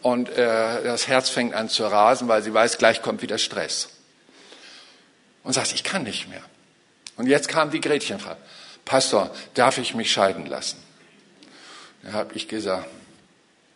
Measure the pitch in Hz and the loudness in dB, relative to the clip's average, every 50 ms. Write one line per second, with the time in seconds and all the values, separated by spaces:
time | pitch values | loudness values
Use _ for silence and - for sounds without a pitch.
0 | - 127 123 120 123 - - - 123 117 113 113 113 113 117 117 - 123 120 117 | 0 0 0 0 -2 -4 0 0 2 2 2 2 0 0 -2 -2 -4 -4 -4 -4
1 | - - 135 127 123 - - 139 120 117 - 107 110 107 - - 113 104 98 104 | -2 2 2 2 2 2 -2 -2 -2 -2 -2 -4 -4 -2 -2 -2 0 2 4 6
2 | 104 113 131 120 123 120 113 110 104 110 107 110 113 120 - - 123 113 110 - | 6 6 6 4 2 2 2 2 2 2 2 2 4 2 2 4 4 4 4 4
3 | - 123 110 107 - - 104 117 - - - 101 82 76 - - - - - - | -2 -4 -6 -4 -4 -6 -4 -4 -4 -4 -4 -6 -6 -6 -6 -8 -8 -10 -14 -20
4 | _ _ _ _ _ _ _ - - - - - - - - - - - - _ | _ _ _ _ _ _ _ -20 -20 -20 -20 -20 -20 -20 -20 -20 -20 -20 -20 _
5 | _ _ _ _ _ _ _ _ - - 131 135 120 - - - - - - 147 | _ _ _ _ _ _ _ _ -8 -4 -4 -2 -2 -2 -4 -4 -6 -4 -4 -4
6 | 135 107 95 - - - - - - - _ _ _ _ _ _ _ _ _ _ | -4 -4 -6 -8 -8 -10 -14 -18 -18 -20 _ _ _ _ _ _ _ _ _ _
7 | - - _ - 117 127 139 147 147 - - 160 156 151 143 156 - 139 147 143 | -20 -18 _ -4 2 4 4 4 4 2 0 0 0 0 0 -2 0 0 0 0
8 | - - 107 98 - 95 80 - - - - - - - - - - - - 131 | 0 -4 -8 -8 -8 -12 -14 -16 -18 -20 -20 -20 -20 -20 -20 -18 -8 0 2 2
9 | - - - 107 92 85 - - - - - 123 123 131 - - 123 - - 117 | 2 4 2 2 0 0 -6 -14 -16 -8 0 4 4 4 4 2 -4 -4 -4 -4
10 | 110 - - - 101 98 95 - 76 67 65 65 - - - - - - _ _ | -2 -2 2 2 2 2 2 -2 -8 -10 -10 -8 -8 -10 -12 -12 -16 -20 _ _
11 | _ _ _ _ _ _ _ _ - - - - - - - - - - - _ | _ _ _ _ _ _ _ _ -20 -20 -20 -20 -20 -20 -20 -20 -20 -20 -20 _
12 | - 98 104 107 104 - - 107 - - 107 110 101 98 95 92 82 - - - | -16 -8 -6 -6 -6 -6 -6 -10 -10 -6 -6 -6 -2 -2 -2 -2 -4 -8 -16 -20
13 | - - - _ _ _ _ _ _ _ _ _ _ _ _ | -20 -20 -20 _ _ _ _ _ _ _ _ _ _ _ _